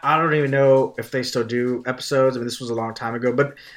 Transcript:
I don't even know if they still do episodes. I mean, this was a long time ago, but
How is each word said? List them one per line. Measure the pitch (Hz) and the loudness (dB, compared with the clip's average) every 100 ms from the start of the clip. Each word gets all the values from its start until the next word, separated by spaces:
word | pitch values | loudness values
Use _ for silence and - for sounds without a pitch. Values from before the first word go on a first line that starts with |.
I | 139 156 | 0 2
don't | 160 151 | 2 0
even | 139 | 2
know | 139 139 135 131 - | 4 6 6 2 -4
if | 113 | -6
they | 131 | -6
still | 127 123 | -2 -2
do | 113 120 123 123 127 | -2 -2 -2 -2 -4
episodes. | 123 - 139 131 123 | -6 -2 2 2 0
I | |
mean, | 120 | -4
this | - | -8
was | 120 | -6
a | 113 | -4
long | 113 | -6
time | 110 117 117 | -6 -8 -4
ago, | 123 | 0
but | 123 117 - - | 0 -2 -4 -20